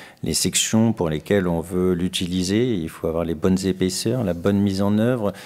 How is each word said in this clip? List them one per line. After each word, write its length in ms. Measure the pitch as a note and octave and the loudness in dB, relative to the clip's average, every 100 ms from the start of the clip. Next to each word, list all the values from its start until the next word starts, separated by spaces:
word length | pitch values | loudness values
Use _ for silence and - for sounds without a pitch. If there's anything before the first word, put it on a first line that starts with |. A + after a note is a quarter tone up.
| - - | -20 -8
les 100 | - | -4
sections 600 | D2+ F#2+ - - A2 A2+ | -2 0 0 2 4 4
pour 160 | A2 E2+ | 2 -2
lesquelles 380 | D#2 - G2+ F2+ | -2 0 2 2
on 120 | E2+ | -2
veut 340 | F2 F2+ F#2 | -2 0 2
l'utiliser. 800 | F2 F2+ - F2+ F#2 F2+ G#2+ B2+ | 2 0 -2 -2 -2 0 0 0
Il 160 | G2+ D#2+ | -2 -4
faut 160 | - E2 | -4 -4
avoir 180 | E2 | -2
les 120 | E2 D#2 | -2 0
bonnes 280 | F#2 F#2 F#2+ | 2 2 0
épaisseurs, 560 | F2+ F#2 F#2 A2+ B2+ | 0 -2 0 -2 -2
la 100 | G2+ | -2
bonne 240 | E2+ F#2+ G2+ | 0 0 2
mise 240 | G2+ F#2+ | 2 2
en 160 | G2+ G#2 | 0 2
œuvre. 340 | A#2 B2+ G2+ - | 2 0 -2 -6